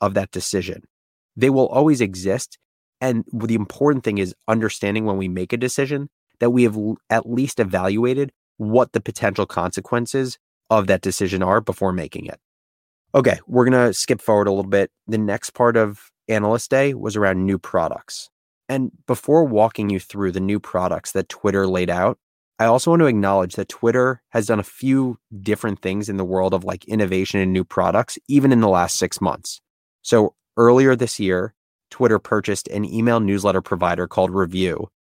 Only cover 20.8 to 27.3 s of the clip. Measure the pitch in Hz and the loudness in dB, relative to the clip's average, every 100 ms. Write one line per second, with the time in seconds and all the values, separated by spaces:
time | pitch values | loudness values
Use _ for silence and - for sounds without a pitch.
20.8 | 90 82 - 95 92 - 104 98 95 92 | -2 -4 -6 -6 -6 -4 -2 0 0 0
21.8 | 90 87 101 123 _ _ _ - 113 127 | -2 0 0 -2 _ _ _ 0 2 4
22.8 | 170 170 151 110 98 98 90 - 95 - | 4 4 4 2 2 2 0 -4 -10 -2
23.8 | 117 123 127 127 _ 117 107 107 - - | 0 2 0 -2 _ -4 0 -2 -4 -6
24.8 | 131 135 127 113 _ 104 98 107 113 101 | 0 0 0 -6 _ -10 -4 -2 -2 -4
25.8 | 95 101 104 98 90 92 92 95 92 92 | -4 -4 -4 -4 -2 0 0 0 -4 -8
26.8 | - 107 95 92 95 | -4 -2 0 0 -2